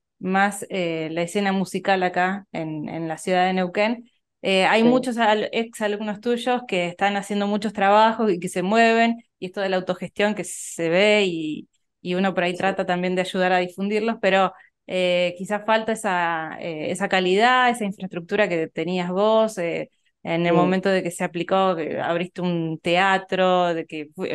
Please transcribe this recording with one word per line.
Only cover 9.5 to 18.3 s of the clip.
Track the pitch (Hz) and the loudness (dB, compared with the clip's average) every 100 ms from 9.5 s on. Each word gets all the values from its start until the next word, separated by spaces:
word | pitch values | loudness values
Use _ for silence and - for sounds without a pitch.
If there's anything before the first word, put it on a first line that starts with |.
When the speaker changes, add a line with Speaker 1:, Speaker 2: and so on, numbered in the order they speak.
| 208 | -4
Speaker 1:
de | 196 | 0
la | 185 | 0
autogestión | 185 180 180 - 208 | -2 -4 -4 0 0
que | 208 | 0
se | 170 - - - 165 | -8 -10 -12 -4 0
ve | 180 214 208 190 | 4 4 4 2
y, | 165 156 151 - _ _ _ | -2 -6 -8 -12 _ _ _
y | 180 | -4
uno | 180 196 | 0 0
por | 180 | 0
ahí | 180 | -2
Speaker 2:
Sí. | 180 | 0
Speaker 1:
trata | 190 190 185 | -2 -2 -2
también | 180 185 | -2 0
de | 185 | -2
ayudar | 180 190 180 | -2 0 2
a | 180 | 2
difundirlos, | 180 - 202 214 226 226 | 0 -4 -2 -2 -2 0
pero, | 190 190 185 - - _ - | 2 4 2 -2 -20 _ -6
eh, | 185 180 180 180 175 | -2 0 2 0 -4
quizás | 190 208 | -6 -4
falta | 208 220 226 | 0 0 0
esa, | 220 208 180 170 165 156 - | -4 -2 0 0 -2 -6 -8
eh, | 170 156 - | -8 -6 -4
esa | 180 196 | -4 0
calidad, | 190 185 196 240 254 247 | 0 2 4 4 4 2
esa | 233 202 | 0 -4
infraestructura | - 190 175 170 | -6 -8 -8 -4